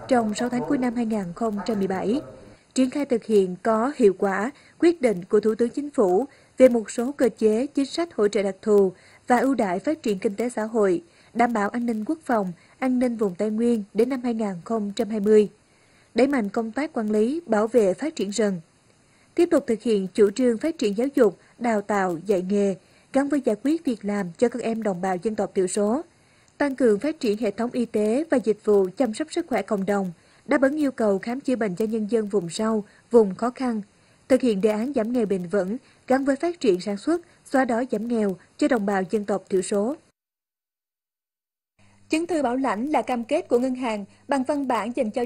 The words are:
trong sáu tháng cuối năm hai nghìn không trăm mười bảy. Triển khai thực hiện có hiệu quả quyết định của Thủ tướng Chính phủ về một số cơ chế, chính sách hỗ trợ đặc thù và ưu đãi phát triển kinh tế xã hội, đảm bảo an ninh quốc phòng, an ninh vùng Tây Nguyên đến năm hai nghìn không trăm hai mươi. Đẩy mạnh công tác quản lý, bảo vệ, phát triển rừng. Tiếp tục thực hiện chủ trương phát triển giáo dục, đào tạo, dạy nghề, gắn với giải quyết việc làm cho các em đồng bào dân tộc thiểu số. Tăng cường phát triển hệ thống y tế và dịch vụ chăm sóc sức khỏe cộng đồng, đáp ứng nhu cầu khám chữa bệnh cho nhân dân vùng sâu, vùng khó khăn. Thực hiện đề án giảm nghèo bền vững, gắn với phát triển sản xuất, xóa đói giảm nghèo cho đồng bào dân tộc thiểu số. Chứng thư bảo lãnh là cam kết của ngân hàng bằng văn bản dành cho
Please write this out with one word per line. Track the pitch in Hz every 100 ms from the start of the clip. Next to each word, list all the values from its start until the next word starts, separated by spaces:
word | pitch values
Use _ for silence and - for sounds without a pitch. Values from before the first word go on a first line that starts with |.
| -
trong | 247 220
sáu | 208 240
tháng | 240 226
cuối | 277
năm | 247 240
hai | 220
nghìn | 214 175 170
không | 226 208 202
trăm | 208
mười | 190
bảy. | 185 175 277 - - - - _
Triển | 262 262
khai | 294 277
thực | 226 -
hiện | 208 185 180
có | 226 220 254 294
hiệu | 208 180
quả | 202 190 226 - - _
quyết | 339 339
định | 247 180 -
của | 214
Thủ | 214 220
tướng | 240
Chính | 294 285
phủ | - 190 185 277 - _ -
về | 254
một | 233 202
số | - 240
cơ | - 247 -
chế, | 214 220 285
chính | - 269
sách | - 339 -
hỗ | 208
trợ | 208
đặc | 196 190
thù | 226 208 190 170 - - -
và | 240
ưu | 262 254
đãi | 196 190
phát | 294 311
triển | 226 190
kinh | 226 202
tế | 240
xã | 226
hội, | 220 226 196 175 - _ _
đảm | 233 240
bảo | 220 202
an | 247 240
ninh | 220 214
quốc | 320 -
phòng, | 226 185 165 _ _
an | 262 247
ninh | 254 226
vùng | 208 175
Tây | 214
Nguyên | 214 240 226 202
đến | 202 254
năm | 269
hai | 247
nghìn | 226 208 175
không | - 226 202 202
trăm | 208
hai | 220
mươi. | 202 214 202 - _ _ _ _ _ -
Đẩy | 285
mạnh | 277 202
công | 240 226
tác | 269 311
quản | 247 214
lý, | 214 226 320 233
bảo | 214 220
vệ, | 247 196
phát | 180 302 330
triển | 196
rừng. | 202 208 180 - _ _ _ _ _ _ -
Tiếp | 349
tục | 294 -
thực | 220
hiện | 247 202 190
chủ | - 202
trương | 196 247 226
phát | 311 320
triển | 214 202
giáo | 277 285
dục, | 208 - _ -
đào | 240 214
tạo, | 208 202 185 165 190
dạy | 185
nghề, | 185 202 196 180 _ _ _
gắn | 269 285
với | 294
giải | 240 208
quyết | 269 330 277
việc | 220 202
làm | 202 180 -
cho | 233
các | 240
em | 226 226
đồng | 208 175
bào | 190 180
dân | 220 214
tộc | 185 196
thiểu | 185
số. | 214 208 269 - _ _ _ _ -
Tăng | 285 262
cường | 247 202
phát | 294 320
triển | 226 214
hệ | 214
thống | 214 240
y | 254 233
tế | 220 214 254 330
và | 269
dịch | 220 208 214
vụ | 202 185 -
chăm | 247
sóc | 220 311
sức | 339 330
khỏe | 214
cộng | - 202 190
đồng, | 202 185 - _ _ -
đáp | 277
ứng | 269 311
nhu | 277
cầu | 254 214 190
khám | 226 254
chữa | - 240
bệnh | 220 175
cho | 220
nhân | 220 208
dân | 226 208
vùng | 208 170
sâu, | 185 220 220 202 - _
vùng | 233 202 185
khó | 233
khăn. | 247 254 220 - _ _ _ -
Thực | 254
hiện | 254 190
đề | 214
án | 214 254 262
giảm | 214
nghèo | 247 202
bền | 190 175
vững, | 202 185 247 - _ -
gắn | 262 277
với | 269
phát | 339 339
triển | 240 180
sản | 202 202
xuất, | 302 339 - _ -
xóa | 262 254
đói | 226 254
giảm | 208 233
nghèo | 233 202 180 _ -
cho | 285
đồng | 233 196
bào | 196 185
dân | 226 208
tộc | 196 -
thiểu | 190
số. | 190 202 220 320 _ _ _ _ _ _ _ _ _ _ _ _ _ _ _ _ _ _ _ _ _
Chứng | 320 339
thư | 330
bảo | 247 262
lãnh | 269 202 285
là | 285
cam | 240 247
kết | 226 302 -
của | 240
ngân | 262 254
hàng | 254 208 196 _ -
bằng | 277
văn | 254 294 262
bản | 226 214 262
dành | 220
cho | 247